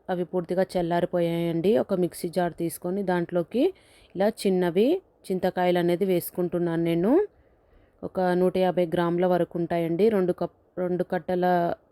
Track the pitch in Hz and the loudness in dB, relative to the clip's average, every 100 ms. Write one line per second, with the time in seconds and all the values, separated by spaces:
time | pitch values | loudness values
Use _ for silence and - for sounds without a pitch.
0 | - 180 175 185 170 185 185 185 170 175 | -6 -6 -4 -4 -2 -2 0 -2 -2 0
1 | 175 175 170 170 170 165 185 247 220 180 | 0 0 0 0 -2 0 2 2 0 0
2 | 175 - 175 180 175 - 165 - 180 196 | -2 -4 -6 -4 -4 -4 -6 -6 -6 -4
3 | 185 175 170 175 170 233 359 - _ - | -2 -2 0 -2 -2 0 0 -2 _ -20
4 | _ 175 208 - 202 185 175 170 247 381 | _ -2 -2 0 0 2 2 2 2 0
5 | - _ - 185 180 185 180 180 175 175 | -4 _ -6 -2 -2 0 2 2 2 2
6 | 196 175 - - 175 175 175 165 170 170 | 2 0 -2 -4 -4 -2 -2 0 0 2
7 | 190 320 415 _ _ _ _ _ _ _ | 2 2 2 _ _ _ _ _ _ _
8 | 185 190 180 180 180 185 185 175 170 175 | -8 -2 0 2 2 2 0 2 0 0
9 | 170 175 185 180 170 175 170 170 165 170 | 0 0 2 2 0 -2 -2 -2 -2 2
10 | 220 208 180 180 170 - _ - 180 180 | 2 2 0 -2 -6 -8 _ -6 -4 -2
11 | 175 180 151 180 180 180 170 - _ | -2 -4 -4 0 2 2 0 -4 _